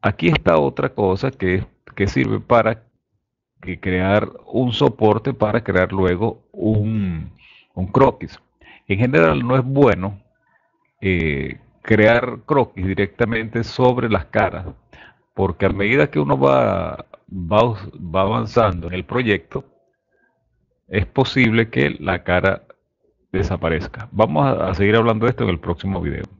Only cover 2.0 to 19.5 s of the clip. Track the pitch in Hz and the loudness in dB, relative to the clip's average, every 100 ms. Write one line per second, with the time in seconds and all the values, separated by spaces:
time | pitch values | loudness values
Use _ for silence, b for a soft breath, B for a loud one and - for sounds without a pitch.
2 | 98 - 127 107 - 117 110 113 _ _ | -2 0 -2 -2 2 2 2 -2 _ _
3 | _ _ _ _ _ _ - 87 95 92 | _ _ _ _ _ _ -12 -8 -4 -2
4 | 95 101 - - - 110 127 110 - 120 | 2 2 0 -10 -8 -2 -2 2 2 4
5 | 110 107 131 123 107 113 110 92 90 95 | 2 4 0 -2 0 0 0 0 2 2
6 | 92 90 110 - _ - 107 107 104 110 | 0 0 -2 -4 _ -6 0 0 0 -2
7 | 98 82 - - b b b - 92 127 | -2 -4 -10 -16 b b b -8 -2 4
8 | 135 - - - _ _ B B _ 101 | 2 2 -14 -18 _ _ B B _ -2
9 | 123 143 165 151 123 131 127 139 135 90 | 2 4 4 2 0 0 0 4 4 4
10 | 92 98 _ _ _ _ _ _ _ _ | -2 -8 _ _ _ _ _ _ _ _
11 | 95 90 80 69 67 67 _ _ - 107 | -2 0 0 -2 -6 -10 _ _ 0 4
12 | 107 117 123 120 - 143 120 - 92 95 | 6 4 0 -8 -2 0 0 -2 -4 -2
13 | 98 _ 113 113 113 117 117 - 127 123 | -4 _ -2 -2 -4 -6 -8 0 2 2
14 | 123 110 - - 107 104 87 - _ B | 0 -2 0 -2 -2 -2 -14 -16 _ B
15 | B B B - 95 85 98 90 101 131 | B B B -4 -4 0 -2 0 0 0
16 | 151 147 143 139 135 135 117 95 82 76 | 0 -2 -2 2 2 4 2 -2 -4 -10
17 | - - _ 95 85 104 120 107 - - | -16 -20 _ -10 -2 2 2 0 -10 -14
18 | 90 87 98 113 113 120 110 90 85 90 | -6 -2 0 -2 -2 2 2 0 -6 -10
19 | 90 120 120 98 - | -6 -4 0 -2 -2